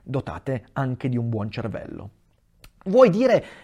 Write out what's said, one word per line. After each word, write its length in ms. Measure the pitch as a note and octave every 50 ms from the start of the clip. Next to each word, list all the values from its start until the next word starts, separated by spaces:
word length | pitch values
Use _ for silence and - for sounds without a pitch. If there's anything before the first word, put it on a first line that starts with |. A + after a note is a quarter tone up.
| -
dotate 640 | - C3+ C#3 - - D#2+ D#2 - - C3 A#2+ - - -
anche 340 | - C#3 C3 B2+ B2 - C3+
di 80 | B2
un 140 | A#2+ A#2 A#2
buon 200 | A2+ G#2+ G#2 A2
cervello. 600 | G#2+ - G#2 G#2+ - - - - - - F#2 G2+ - _ _ _ _ _ _ _ _ _ - - _ _ -
Vuoi 240 | F#3+ F#3+ B3 C4 A3
dire 360 | E3+ G3+ C4 B3+ A3+ D#3+ - - - -